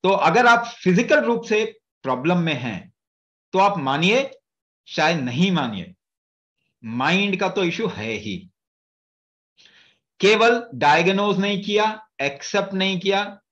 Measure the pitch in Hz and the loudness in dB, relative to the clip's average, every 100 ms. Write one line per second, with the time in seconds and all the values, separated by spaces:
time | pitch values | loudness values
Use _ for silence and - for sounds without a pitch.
0 | 185 196 151 196 240 233 - - 185 180 | 2 2 4 4 6 4 0 -2 2 2
1 | 240 302 226 220 - 214 220 - _ _ | 4 2 2 -2 -2 -2 -2 -10 _ _
2 | 131 127 151 175 165 135 120 95 - _ | -6 -2 0 0 0 -4 -6 -10 -14 _
3 | _ _ _ _ _ 185 202 196 135 139 | _ _ _ _ _ 2 2 0 -2 0
4 | 175 240 - - _ _ _ _ - - | 2 2 -2 -10 _ _ _ _ -12 -2
5 | 156 170 123 127 190 170 127 101 82 - | 0 0 -4 0 0 0 -2 -8 -12 -20
6 | _ _ _ _ _ _ _ _ 113 117 | _ _ _ _ _ _ _ _ -10 -4
7 | 139 185 202 185 190 180 175 175 214 - | 0 0 0 -2 -2 -2 -4 -2 -6 -6
8 | 110 107 107 87 - _ _ _ _ _ | -8 -8 -8 -12 -14 _ _ _ _ _
9 | _ _ _ _ _ _ _ _ _ _ | _ _ _ _ _ _ _ _ _ _
10 | _ _ 190 214 233 240 - 127 147 160 | _ _ 2 4 4 2 -4 0 2 4
11 | 175 190 208 190 202 196 208 208 214 214 | 2 0 0 0 -2 -4 -2 0 -2 -4
12 | - - 139 - - 202 196 190 190 185 | -16 -6 -6 -6 -4 -4 -2 -2 -2 -2
13 | 190 196 208 - _ | -2 -2 -4 -12 _